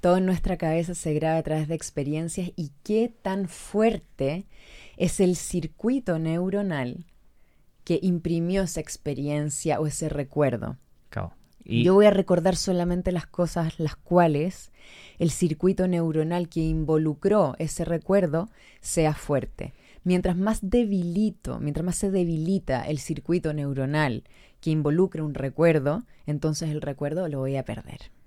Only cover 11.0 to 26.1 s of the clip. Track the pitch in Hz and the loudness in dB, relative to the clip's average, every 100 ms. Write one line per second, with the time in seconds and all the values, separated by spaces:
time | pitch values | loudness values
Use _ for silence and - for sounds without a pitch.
11 | _ - 87 - _ _ - 123 170 196 | _ -8 -8 -10 _ _ -4 2 6 8
12 | 208 196 190 175 170 175 - 180 175 180 | 8 6 2 2 2 0 0 0 0 -2
13 | 185 180 - - 170 - 160 - 156 - | -2 -4 -6 -2 -2 0 -4 -2 -4 -6
14 | - 180 170 147 165 - - - - - | 2 4 6 4 -2 -6 -18 -20 -20 -20
15 | - - 170 - 175 151 185 190 185 175 | -20 -2 -2 2 -2 2 0 2 0 2
16 | 165 156 156 175 175 - 160 160 151 156 | 0 0 0 -2 -2 -2 0 0 2 2
17 | 156 147 196 208 156 127 160 - 165 170 | 2 0 2 4 4 0 -6 -4 -4 -4
18 | - 190 180 156 202 - - - - - | 2 2 4 0 -4 -10 -20 -16 -6 2
19 | 156 151 - 143 - - - - _ - | 2 0 -2 -2 -2 -10 -14 -14 _ -8
20 | 175 180 - 175 196 220 190 240 226 196 | 0 2 2 0 0 0 2 2 2 0
21 | 170 170 214 - - 123 147 147 175 175 | 0 0 0 -2 -10 -6 -4 -2 -2 -2
22 | 202 190 175 160 160 196 - 127 - 151 | 0 2 0 0 0 -2 0 -2 -2 -6
23 | - 151 - 175 160 151 143 135 135 151 | -4 -8 0 0 0 -4 -4 -2 -2 0
24 | 147 110 - - - _ - 156 147 156 | 0 -2 -10 -20 -20 _ -2 0 2 2
25 | 185 160 156 143 135 135 170 156 139 165 | 2 0 -6 -4 -6 2 4 4 2 -4
26 | - | -6